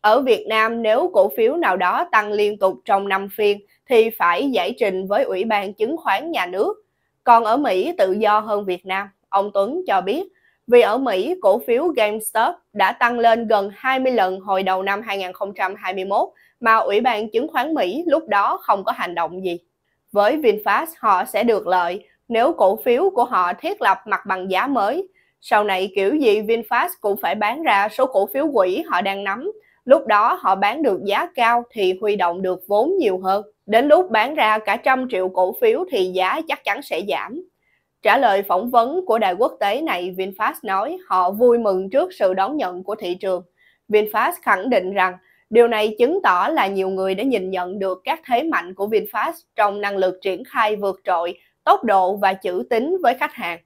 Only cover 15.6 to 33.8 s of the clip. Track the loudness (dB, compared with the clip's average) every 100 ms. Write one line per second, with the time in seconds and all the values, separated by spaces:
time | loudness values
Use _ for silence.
15.6 | -4 -4 -8 -6 -2 -2 -2 _ _ _
16.6 | 2 2 2 0 0 -2 -2 -4 -2 -4
17.6 | -2 -2 -2 -4 0 -2 0 0 0 -2
18.6 | 0 -2 0 -6 -6 -4 -4 -4 -8 -8
19.6 | _ _ _ _ _ 0 2 2 2 0
20.6 | 0 -2 -2 -4 0 2 0 -2 2 0
21.6 | 2 0 0 -6 _ _ _ 2 2 4
22.6 | 2 2 0 2 2 0 0 0 0 -2
23.6 | -6 -2 0 0 -2 -6 -4 -6 -2 -2
24.6 | 0 0 0 -2 -6 _ _ _ 0 0
25.6 | 2 -2 -2 0 0 2 2 2 0 -2
26.6 | 0 -2 -2 -4 -4 -2 -2 -2 -2 -2
27.6 | 0 2 0 0 0 0 -2 -2 0 2
28.6 | 0 0 -4 -4 -2 -4 -6 -6 -8 -12
29.6 | _ _ 2 2 4 2 2 0 0 0
30.6 | 0 0 0 0 -2 -2 -2 0 0 0
31.6 | -2 -2 -2 0 -2 0 0 0 -4 -4
32.6 | -2 0 2 2 0 0 -2 -2 -4 _
33.6 | 0 2